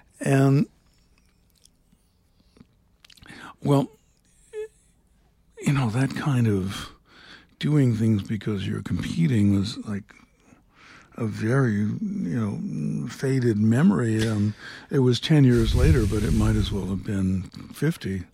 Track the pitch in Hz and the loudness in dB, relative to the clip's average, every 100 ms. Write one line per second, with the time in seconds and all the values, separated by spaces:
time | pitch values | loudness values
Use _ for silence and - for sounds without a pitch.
0 | _ - 196 135 139 139 247 _ _ _ | _ -6 0 2 4 2 0 _ _ _
1 | _ _ _ _ _ _ _ _ _ _ | _ _ _ _ _ _ _ _ _ _
2 | _ _ _ _ _ _ - _ _ _ | _ _ _ _ _ _ -20 _ _ _
3 | _ - - - - - 139 139 - - | _ -20 -20 -20 -20 -8 0 2 0 -8
4 | _ _ _ _ _ 427 440 _ _ _ | _ _ _ _ _ -12 -12 _ _ _
5 | _ _ _ _ _ - 370 139 117 123 | _ _ _ _ _ -6 -2 0 0 -2
6 | 135 - 151 123 113 98 95 - - - | -2 -2 0 2 2 2 -2 -8 -14 -18
7 | _ - - - _ - 143 151 127 107 | _ -20 -20 -20 _ -6 0 2 2 2
8 | 113 104 - 107 113 98 101 104 - 90 | 2 0 -2 -6 -4 -4 -4 -6 -4 -6
9 | - 165 160 110 101 98 101 262 110 98 | -4 0 0 2 2 2 -2 -6 -8 -10
10 | - - _ _ _ - _ _ - - | -10 -20 _ _ _ -20 _ _ -20 -20
11 | - - 110 104 110 135 123 104 107 120 | -18 -8 -6 -4 0 2 2 0 -2 -4
12 | 202 196 175 127 104 - 208 151 147 147 | -6 -6 -4 -4 -4 -6 -8 -6 -6 -6
13 | 131 - 135 131 120 104 110 120 196 160 | -8 -6 -2 0 0 2 2 4 4 4
14 | 117 110 113 104 107 - - - - 139 | 0 0 0 0 -2 -4 -14 -18 -4 2
15 | 127 120 - 151 131 120 110 - - 123 | 2 2 2 6 6 6 4 4 4 4
16 | 101 107 101 110 110 107 95 104 92 95 | 2 0 0 2 2 2 0 -4 -4 -6
17 | - 98 95 95 - - - - 147 - | -4 -2 0 -2 -6 -14 -14 -4 -4 -4
18 | 139 95 - | -6 -8 -6